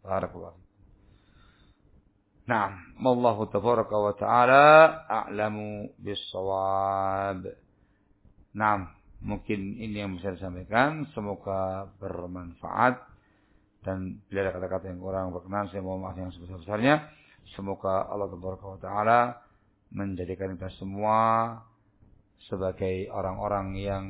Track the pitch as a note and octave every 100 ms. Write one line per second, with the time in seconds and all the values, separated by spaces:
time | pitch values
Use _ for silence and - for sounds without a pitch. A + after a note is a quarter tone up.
0 | G2 F#2+ F2+ E2+ E2+ F2 _ _ - -
1 | _ _ _ _ - _ _ _ _ _
2 | _ _ _ _ - A2+ G2 F#2+ - -
3 | B2+ B2 B2 G#2 G#2+ G2+ G#2+ A#2 G#2 G#2
4 | G#2 G2+ G#2 A#2+ B2 C3+ D3 D#3 D#3+ -
5 | - A2 - G2+ G#2+ G#2+ G#2+ G#2 G#2 -
6 | G2 G2 - F#2 F#2+ F#2+ F#2+ G2 G2 G2
7 | F#2+ G2 G2 F#2 F#2+ - _ _ _ _
8 | _ _ - _ _ G2+ G#2+ G#2 F2+ -
9 | _ - G#2 G#2 - G#2 G2 A#2 A2 G#2
10 | G2+ F#2 F#2+ E2+ F#2 F2+ F#2 A2+ C#3 D#3
11 | C3+ - G2+ G2 G2 F#2+ F#2+ F#2+ G2 _
12 | G2 F2 F2 F2+ F2 E2+ - F#2 B2 B2
13 | - - _ _ _ _ _ _ G2 F#2+
14 | F#2 G#2 _ G2 F#2+ F2+ F#2 F#2 F#2 F2
15 | F#2 F#2+ F#2 F2 F#2 G2+ G2+ G2 F#2 F#2+
16 | F#2 F2+ F2+ F2 F2+ F#2 E2 G#2+ B2+ D#3
17 | - - _ _ - - G2 F#2+ G2 F#2+
18 | - G2+ G2 F2+ F2+ F#2 G2 F#2+ F#2+ G2+
19 | G#2+ A#2+ B2 B2 _ _ _ _ _ G2+
20 | G2 F2+ F2+ F#2 F#2+ F2+ F#2 - G2 G2
21 | G#2+ A2 A2+ A2+ A#2 A2+ - _ _ _
22 | _ _ _ _ - F#2+ F#2 F#2 F#2+ F#2
23 | G2 G2+ F#2+ F#2+ G#2 G2+ F#2+ G2 G2 F#2+